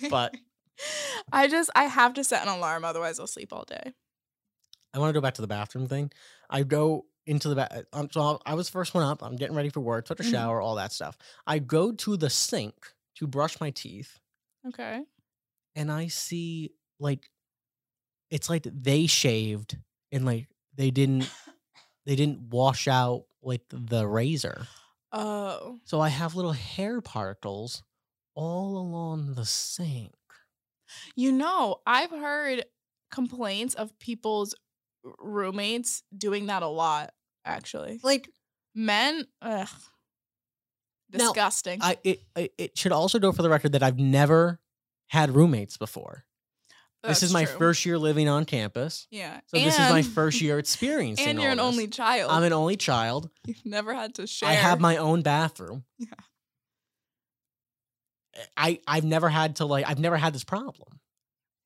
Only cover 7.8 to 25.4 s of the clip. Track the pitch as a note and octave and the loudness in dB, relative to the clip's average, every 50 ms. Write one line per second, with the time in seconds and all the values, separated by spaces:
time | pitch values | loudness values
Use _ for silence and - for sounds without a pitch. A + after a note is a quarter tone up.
7.8 | - - - D3 D3 C#3 - D#3 D3 D3 D3+ - - C3+ D#3 E3+ F3 - - F#3 | -14 -10 -8 -8 -8 -4 -2 0 0 0 0 -2 -4 -4 -4 -4 -4 -4 -4 -6
8.8 | F3 - - F3+ D#3 C#3 D3+ - - A#2 B2 B2 C#3 - D#3+ D3 D3 D3 - D3 | -6 -2 0 2 2 2 0 -4 -6 -10 -8 -6 -6 -4 -4 -4 -4 -4 -4 -4
9.8 | B2+ A#2 A#2 A2+ A#2 - E3 - F#3+ A#3+ A#3 A#2+ A#2 A#2 A2+ A2 G2 A2+ A2 G#2 | -4 -2 -2 -4 -4 -6 -8 -4 -2 -2 0 0 0 0 0 0 0 -2 -2 -4
10.8 | F#2+ G#2+ - - D#2+ D2 - _ - - - - - - D3+ D#3 C#3 B2 D#3 D#3 | -4 -6 -8 -8 -10 -10 -12 _ -20 -20 -20 -12 -4 -2 -2 -2 -2 0 2 2
11.8 | F3+ A#3 A3 - - G#3+ G#3 F3 D#3 C3+ - - - - A#3 F3 G#2+ G#2+ - _ | 2 2 -2 -4 -4 -2 -2 0 0 0 0 0 -2 0 -2 -4 -4 -6 -10 _
12.8 | - - _ _ _ _ _ - D#3 C#3+ C3 C#3 D3 E3 - - E3 D3 C#3 - | -20 -20 _ _ _ _ _ -8 -8 -4 -2 -2 -2 -2 -2 -6 -8 -8 -8 -10
13.8 | - - F2+ G2+ - - - _ _ _ _ _ _ _ _ _ - B3+ B3 - | -12 -14 -14 -16 -16 -18 -20 _ _ _ _ _ _ _ _ _ -16 -14 -12 -10
14.8 | A#3 A3 A3 B3 D4+ _ _ _ _ _ _ _ _ _ _ _ _ _ - D3+ | -10 -10 -10 -10 -12 _ _ _ _ _ _ _ _ _ _ _ _ _ -8 -6
15.8 | D3 D3+ D3+ D#3 E3 E3 - - - - F3 E3+ E3+ E3 E3 D#3+ D#3 D3+ _ _ | -4 -4 -4 -4 -6 -6 -6 -8 -8 -6 -6 -6 -6 -6 -8 -8 -10 -12 _ _
16.8 | _ _ _ - C#3+ C#3+ C#3 - _ _ _ _ _ _ _ _ _ _ _ _ | _ _ _ -4 -2 -2 -2 -2 _ _ _ _ _ _ _ _ _ _ _ _
17.8 | _ _ _ _ _ _ _ _ _ - D#3+ C#3+ - - E3+ D#3+ - A#2+ - C#3 | _ _ _ _ _ _ _ _ _ -8 -8 -6 -4 -2 -2 -2 -4 -6 -10 -4
18.8 | B2 C#3 C#3 D3+ E3+ D#3+ - - - C3 A2+ A2 A2 G#2+ G#2 G#2 G#2+ - - - | 0 2 2 4 4 2 2 2 2 2 2 2 0 -2 -4 -6 -8 -10 -12 -14
19.8 | - _ _ _ _ - D3 C3 C3 B2+ A#2 A2+ C3+ - _ _ _ _ - C3+ | -14 _ _ _ _ -6 -4 -2 0 0 0 -2 -4 -10 _ _ _ _ -4 0
20.8 | C3+ C3+ B2 C#3 C#3 C3+ C3+ C3 C3 C3 - - - - - _ _ _ _ - | 0 2 4 4 4 4 4 2 0 -2 -8 -16 -20 -20 -20 _ _ _ _ -20
21.8 | _ _ _ _ - C#3+ C#3 C3 D3 D3 C#3 - B2 A2+ A#2+ B2 C3 C3+ C3 - | _ _ _ _ -4 -2 0 2 2 2 0 -4 -8 -4 2 4 4 4 4 2
22.8 | - C#3+ C3 B2+ B2 B2 B2 - - _ _ _ - C3 B2+ A#2+ _ - C3+ B2+ | 0 2 4 4 4 2 0 -4 -6 _ _ _ -8 -6 -6 -6 _ -10 -12 -10
23.8 | A#2+ A2+ A#2 A2+ G#2+ G#2 G#2+ A2+ A#2+ C#3+ D#3+ C#3 - - - - B2 - - - | -6 -2 0 0 0 0 0 0 0 0 -2 -2 -4 -6 -8 -10 -14 -16 -18 -20
24.8 | _ _ _ _ _ - - G#3+ G#3+ G#3+ G#3 G#3 | _ _ _ _ _ -10 -8 -6 -6 -4 -4 -6